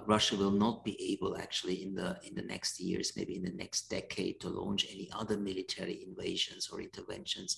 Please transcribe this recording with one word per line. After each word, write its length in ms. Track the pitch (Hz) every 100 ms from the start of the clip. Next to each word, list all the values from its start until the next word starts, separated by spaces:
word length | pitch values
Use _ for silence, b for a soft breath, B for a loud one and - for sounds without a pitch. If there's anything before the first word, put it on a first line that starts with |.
| -
Russia 300 | 107 - 101
will 140 | 98
not 340 | 101 110 110 107
be 100 | - 95
able 240 | - 95 85
actually 480 | 87 - 90 90
in 100 | 92
the, 240 | 92 90 90
in 120 | - -
the 80 |
next 360 | 95 98 - -
years, 380 | 90 92 95 -
maybe 180 | 90 92
in 80 |
the 80 | 90 90
next 260 | 92 - -
decade, 500 | 98 - - 92 90
to 80 | 90
launch 400 | 95 95 101 -
any 220 | 95 98
other 220 | 107 110 104
military 720 | 98 95 92 - 92 90 92
invasions 640 | 92 92 92 - 95 -
or 80 | 92
interventions 800 | 92 95 92 95 95 - 95